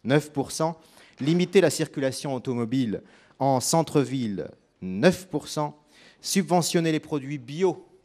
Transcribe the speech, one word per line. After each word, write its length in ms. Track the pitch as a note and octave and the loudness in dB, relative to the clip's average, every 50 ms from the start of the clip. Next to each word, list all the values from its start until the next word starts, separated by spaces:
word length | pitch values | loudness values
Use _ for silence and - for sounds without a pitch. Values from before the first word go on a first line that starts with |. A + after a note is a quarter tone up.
| - | 2
neuf 260 | G#2+ C3+ D3+ D3 - | 4 2 2 2 0
pour 220 | - C#3+ B2+ - | -4 -4 -4 -4
cent, 280 | - - D#3+ E3 E3 - _ _ _ - - - _ - | -2 -2 -2 -4 -4 -8 _ _ _ -20 -20 -20 _ -2
limiter 420 | C3 D3+ E3 F3 F3+ F3+ F3+ G3 | 0 2 2 2 2 4 6 6
la 100 | E3+ D3+ | 6 6
circulation 640 | - - D#3 - - D3+ C3+ C3+ B2 - - D3 | 2 0 -4 -4 -4 -4 -2 -2 -4 -4 -6 -6
automobile 680 | C3 B2 - C#3 B2 A#2+ A#2 A2+ B2 C3+ B2+ A2 F#2+ - - - - - _ _ _ _ | -6 -4 -4 -4 -2 -2 -2 -2 0 0 0 0 -2 -6 -8 -14 -20 -20 _ _ _ _
en 180 | C3 C#3 C3+ B2+ | 0 2 2 2
centre-ville, 880 | - - - E3 D#3 - - D3+ C3+ A#2+ C3 C3+ A#2+ G#2+ G2 E2+ D2 - - _ _ _ _ _ | 2 2 2 0 0 2 2 0 0 2 -2 -4 -4 -4 -4 -6 -8 -10 -12 _ _ _ _ _
neuf 460 | F#2+ F#2 F#2 G2 C3 F#3 F#3 - - | -10 -8 -4 4 4 4 4 2 -8
pour 220 | - - D3 - - | -8 -8 -8 -8 -6
cent, 280 | - D#3 D3+ D3 D3 _ _ _ _ - - - _ _ | -6 -6 -6 -6 -8 _ _ _ _ -20 -20 -20 _ _
subventionner 720 | - - - G3 F3+ D3 F3 F3 D#3+ - - E3+ E3 D#3+ | -8 -2 0 0 0 2 2 2 2 2 0 0 0 2
les 80 | D#3 D3+ | -2 -2
produits 380 | - - D#3 C#3+ C3 C3+ D3 C#3 | -4 -4 -6 -6 -4 -6 -10 -10
bio 460 | A#2+ A#2+ C#3+ D#3+ F#3+ F#3 - F#3 - _ _ _ | -10 -12 -4 0 0 0 0 -2 -12 _ _ _